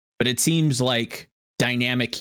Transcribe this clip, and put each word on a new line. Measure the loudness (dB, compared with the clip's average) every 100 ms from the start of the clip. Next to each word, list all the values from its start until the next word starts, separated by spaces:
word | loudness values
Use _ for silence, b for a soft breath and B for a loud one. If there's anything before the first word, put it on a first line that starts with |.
| _ _
but | -2
it | 0
seems | 0 2 2 2
like | 0 0 -2 -8 -18 _ _ -4
dynamic | -2 0 0 0 -2 -4